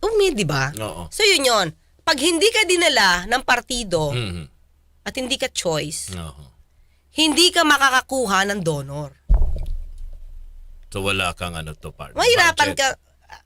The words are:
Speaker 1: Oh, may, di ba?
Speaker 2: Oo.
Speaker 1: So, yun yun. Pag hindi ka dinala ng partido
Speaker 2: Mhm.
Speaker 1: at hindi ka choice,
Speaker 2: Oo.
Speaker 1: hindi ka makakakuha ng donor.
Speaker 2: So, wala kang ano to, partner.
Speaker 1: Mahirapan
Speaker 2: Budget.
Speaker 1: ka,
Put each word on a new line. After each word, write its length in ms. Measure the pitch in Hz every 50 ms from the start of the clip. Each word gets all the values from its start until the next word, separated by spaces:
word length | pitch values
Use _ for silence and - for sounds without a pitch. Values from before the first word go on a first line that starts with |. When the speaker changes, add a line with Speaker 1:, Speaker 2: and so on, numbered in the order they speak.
Speaker 1:
Oh, 160 | - 415 453 415
may, 160 | 392 381 302
di 100 | 208 202
ba? 300 | 143 147 139 131 135 147
Speaker 2:
Oo. 320 | - 107 104 82 85 87 -
Speaker 1:
So, 140 | - - 415
yun 220 | 415 381 320 277
yun. 220 | 254 240 208 185 156 156 _ _ _ _ _
Pag 160 | _ - 320 294
hindi 320 | 269 349 349 320 320 440
ka 160 | 453 440 427
dinala 600 | 349 359 339 349 320 277 240 208 190 175 180 180
ng 160 | 202 240 262
partido 720 | 254 - 254 240 233 - 254 240 240 190 170 165 156 147 127
Speaker 2:
Mhm. 320 | 123 120 98 87 87 78 67 _ _ _ _ _ _ _ _ _ _ -
Speaker 1:
at 80 | 208 -
hindi 240 | 269 262 247 269 247
ka 120 | 262 254
choice, 640 | - - - 180 160 151 143 147 - - - - 92
Speaker 2:
Oo. 400 | 87 82 76 67 69 73 65 _ _ _ _ _ _ _ _ _ _ _ _ -
Speaker 1:
hindi 360 | - 311 311 294 311 349 359
ka 120 | 349 349
makakakuha 880 | 330 302 294 277 277 269 254 254 240 - 269 269 247 196 196 185 196 202
ng 100 | 202 208
donor. 520 | 175 165 156 143 139 139 139 147 151 139 - _ _ - - - - - - - - - - - - - - - - - - - - - - - - - - - - - - - - -
Speaker 2:
So, 120 | - 101
wala 320 | 95 98 98 95 95 90 82
kang 200 | - 92 87 85
ano 200 | 82 78 78 76
to, 160 | - - 80
partner. 280 | - - 73 69 - -
Speaker 1:
Mahirapan 560 | 370 494 480 480 349 339 320 - 320 294 285
Speaker 2:
Budget. 40 | 269
Speaker 1:
ka, 80 | 269 269 247 - _ _ _ _ _ _ - - _